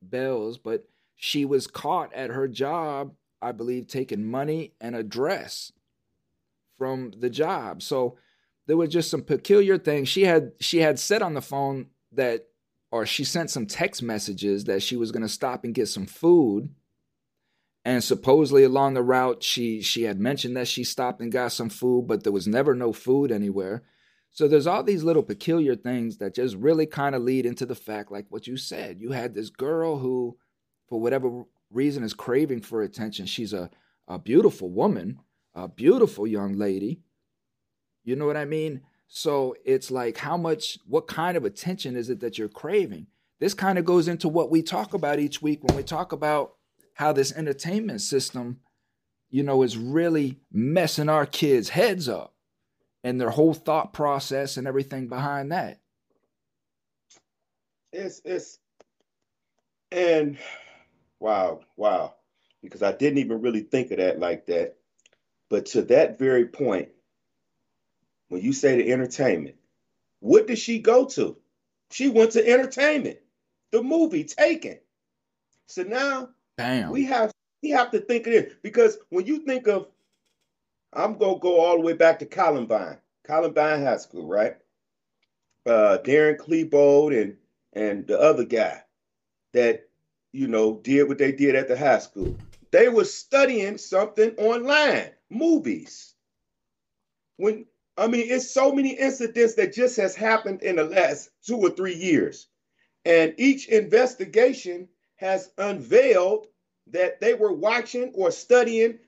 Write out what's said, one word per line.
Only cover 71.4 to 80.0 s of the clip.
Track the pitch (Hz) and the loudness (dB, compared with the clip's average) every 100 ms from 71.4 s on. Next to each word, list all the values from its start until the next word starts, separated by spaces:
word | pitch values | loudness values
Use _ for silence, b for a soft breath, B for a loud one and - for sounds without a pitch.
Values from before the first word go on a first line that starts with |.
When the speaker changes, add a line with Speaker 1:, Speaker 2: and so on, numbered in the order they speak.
| _ _ _ _ _ | _ _ _ _ _
Speaker 2:
She | - 269 | -4 2
went | 226 226 | 6 6
to | 233 226 | 6 4
entertainment, | 254 262 262 294 302 120 - _ _ _ _ _ | 4 2 0 0 0 -2 -10 _ _ _ _ _
the | 226 | -2
movie | 262 330 320 226 | 0 2 2 0
Taken. | - - 311 330 104 - _ _ _ _ _ _ _ _ _ | -6 2 2 2 -6 -14 _ _ _ _ _ _ _ _ _
So | - | -10
now | 180 240 277 262 254 _ _ - | -6 -4 -2 -4 -8 _ _ -10
Speaker 1:
Damn. | 247 254 190 | -4 -4 -2
Speaker 2:
we | 262 269 | -2 -2
have, | 247 220 - _ _ | 0 -2 -4 _ _
we | 302 | -2
have | 269 247 | 0 0
to | 220 | -2
think | 214 233 233 | -2 -2 2
of | |
it, | 226 - - | 2 2 -6
because | 214 226 220 214 - | -2 4 4 2 -4
when | 180 196 | -4 -2
you | 302 | -4
think | 294 254 208 | -4 -2 0
of, | 196 196 _ | 0 -4 _